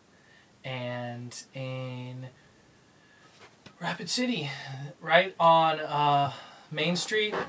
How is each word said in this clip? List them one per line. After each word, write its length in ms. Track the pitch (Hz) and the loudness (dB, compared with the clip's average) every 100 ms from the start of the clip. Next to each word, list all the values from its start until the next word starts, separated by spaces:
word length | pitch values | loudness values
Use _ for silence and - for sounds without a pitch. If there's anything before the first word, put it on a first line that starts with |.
| _ _ _ - _ _ | _ _ _ -20 _ _
And 720 | 135 127 123 123 120 120 120 - - | -10 -8 -6 -6 -8 -10 -12 -12 -14
in 720 | 135 131 131 127 127 127 127 127 - _ _ _ _ _ _ _ _ - - - _ - - | -10 -8 -8 -8 -10 -10 -12 -14 -18 _ _ _ _ _ _ _ _ -20 -20 -20 _ -20 -8
Rapid 300 | 170 175 175 | -6 -4 -2
City, 400 | - 247 214 139 135 - 135 143 - | 0 0 -2 -4 -8 -10 -12 -12 -10
right 340 | 160 165 190 - | 4 4 4 4
on, 400 | 165 165 160 156 | 6 8 6 2
uh, 520 | 147 147 147 143 139 135 - - - | -2 2 4 4 2 -4 -14 -20 -10
Main 260 | 151 156 175 | -4 0 0
Street, 380 | - 214 214 - | 0 0 0 -2